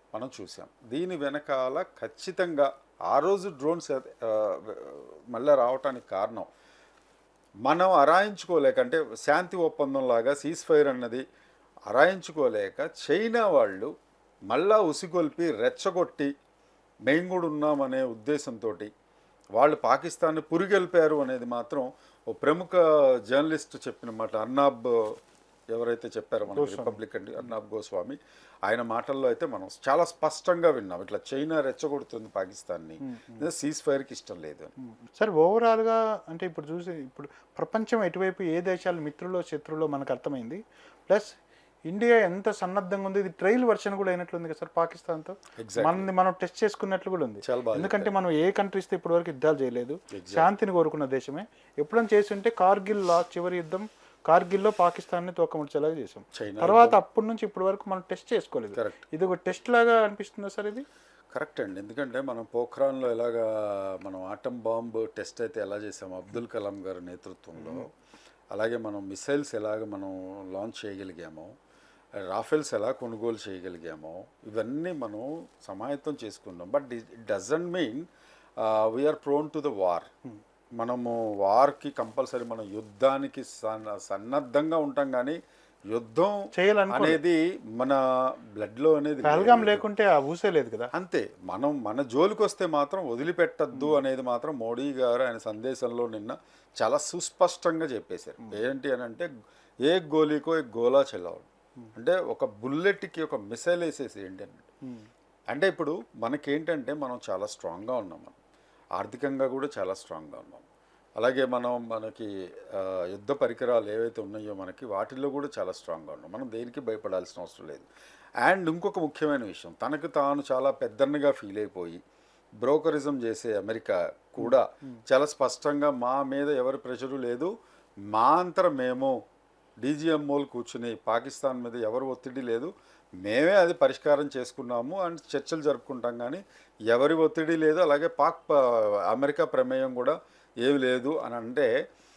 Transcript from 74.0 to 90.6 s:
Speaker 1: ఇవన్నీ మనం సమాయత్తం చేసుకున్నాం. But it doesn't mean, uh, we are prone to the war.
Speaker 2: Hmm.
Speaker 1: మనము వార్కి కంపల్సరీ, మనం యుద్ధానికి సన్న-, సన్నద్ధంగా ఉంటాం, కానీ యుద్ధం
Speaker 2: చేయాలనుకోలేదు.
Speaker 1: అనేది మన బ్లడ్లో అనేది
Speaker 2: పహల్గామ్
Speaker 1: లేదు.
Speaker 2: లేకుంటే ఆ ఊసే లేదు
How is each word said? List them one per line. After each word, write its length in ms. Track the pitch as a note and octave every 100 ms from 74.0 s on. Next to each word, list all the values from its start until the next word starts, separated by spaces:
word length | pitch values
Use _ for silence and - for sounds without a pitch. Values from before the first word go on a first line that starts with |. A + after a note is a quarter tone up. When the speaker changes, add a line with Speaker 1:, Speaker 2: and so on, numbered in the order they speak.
| D#2 F2 - _ A2+
Speaker 1:
ఇవన్నీ 460 | G#2+ A2 C#3+ F3
మనం 540 | D#3+ A2+ G#2+ C3 E3 - _
సమాయత్తం 540 | - G2 A#2+ C#3+ D#3 C#3+
చేసుకున్నాం. 480 | A2 - G2+ F2 F2
But 100 | C#3+
it 200 | C3+ A#2+ A2 A#2 A2
doesn't 400 | G2+ F#2 D#3 F3
mean, 220 | F3+ B2 B2+
uh, 1000 | F3+ _ _ - _ - A2 A2 A2 A#2
we 60 |
are 120 | D3
prone 320 | D3+ C#3+ C#3+ D3+
to 120 | D#3
the 120 | C#3+
war. 280 | G2+ F#2 E2+
Speaker 2:
Hmm. 380 | - _ B2+ G#2 _ _ _
Speaker 1:
మనము 600 | A#2 A#2 B2 A#2+ A#2 A2
వార్కి 580 | G2+ G2 A2 C#3+ C#3+ C#3+
కంపల్సరీ, 540 | C3 A2 C3+ B2+ B2+
మనం 180 | A#2 A2+
యుద్ధానికి 840 | G#2 G#2 G#2+ G2+ C3 C#3 C#3 C#3
సన్న-, 520 | A#2+ - A2 A2 G#2+ G2
సన్నద్ధంగా 800 | - G2 A2 C#3+ C3 C#3+ D#3 D#3+
ఉంటాం, 340 | D3 C#3 C#3
కానీ 300 | B2+ C3 E3 - _ _ _ G2
యుద్ధం 640 | A2+ A2+ A#2 F#3+ G#3 G3 -
Speaker 2:
చేయాలనుకోలేదు. 440 | F#3+ G#3 G3 B2
Speaker 1:
అనేది 560 | F#3 D#3+ E3+ D#3+ E3+ G3
మన 280 | G#2+ A2+ C3 C#3 C3 B2+ C3 - A2+
బ్లడ్లో 420 | G#2 G#2 A2+ D#3
అనేది 280 | D3+ D3 C#3
Speaker 2:
పహల్గామ్ 380 | D3+ D#3+ A3 A#3+
Speaker 1:
లేదు. 100 | G#3
Speaker 2:
లేకుంటే 340 | G#3 G#3+ G3+
ఆ 140 | G3+ D3+
ఊసే 320 | C#3 E3+ G#3
లేదు 260 | D#3+